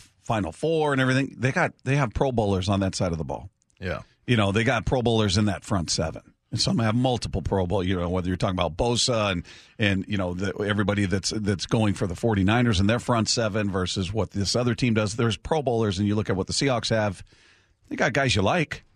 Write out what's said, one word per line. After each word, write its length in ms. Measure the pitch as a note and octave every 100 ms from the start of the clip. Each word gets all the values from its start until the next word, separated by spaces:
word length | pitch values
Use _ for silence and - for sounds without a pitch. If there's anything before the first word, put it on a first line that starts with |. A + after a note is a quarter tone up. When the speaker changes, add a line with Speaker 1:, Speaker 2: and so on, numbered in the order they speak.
| - _
Speaker 1:
Final 280 | - A2+ E2+
Four 420 | - D3+ D#3+ D3+
and 60 | C3+
everything. 360 | C3 C3 C#3 -
They 140 | C3
got, 220 | F3+ D3 -
they 120 | - C#3
have 160 | B2+ -
Pro 160 | C#3
Bowlers 380 | A#2 G#2 F#2+ F#2
on 100 | G2
that 160 | G2 -
side 160 | F#2
of 80 | E2
the 40 |
ball. 280 | C#2 A#1+ - _ _ -
Speaker 2:
Yeah. 220 | F#2+ D#2+ - _ -
Speaker 1:
You 100 | A#2
know, 160 | G2
they 120 | G2+
got 240 | A2+ A#2 -
Pro 160 | C3
Bowlers 340 | A#2 A2+ G#2+ F#2
in 80 | G#2
that 180 | E2+
front 280 | - G2+ D#2+
seven. 320 | - E2 A1+ - _ _
And 100 | A2+
some 200 | - F#3+
have 160 | A2 A#2
multiple 480 | B2+ A#2+ - G2
Pro 240 | E2+ G2 F2+
Bowl, 160 | G2
you 120 | F#2 F#2
know, 100 | F2
whether 180 | F#2 F2+
you're 80 | F2+
talking 180 | G#2+ F#2
about 200 | E2+ D#2+
Bosa 560 | A#2+ A#2+ - A2+ G#2
and, 140 | F2 - - - -
and, 260 | G#2 F#2+ -
you 100 | G2+
know, 160 | F2+
the, 220 | F2 G2 - G2+
everybody 400 | G#2 G2+ G2+ G2
that's, 240 | F#2+ -
that's 380 | A2 G#2 F#2 -
going 260 | A#2 G#2+
for 140 | F2+ G2+
the 80 | F2
forty-niners 640 | A#2 G2+ F#2+ A#2 B2 F#2+
and 100 | G2+
their 80 | A#2
front 320 | - A#2+ G#2
seven 400 | - A2 G#2 G2+
versus 420 | F#2+ F2+ - F2+
what 200 | G#2+ F2+
this 240 | G2+ F#2 A#2
other 180 | B2
team 220 | A2+ B2+ A2
does. 220 | G#2+ -
There's 200 | A#2 G#2
Pro 240 | - D#3+
Bowlers, 380 | C3 A#2 A2 F#2+
and 80 | G#2
you 80 | G#2+
look 160 | G2+
at 40 | F#2
what 120 | F#2
the 60 |
Seahawks 360 | - C#3 A#2+ -
have. 340 | A2 G#2 F2+ - - _ _ _ _ -
They 60 | -
got 180 | D#3
guys 220 | C#3 C3+ G#2+
you 60 |
like. 420 | G2 F3 D3 - -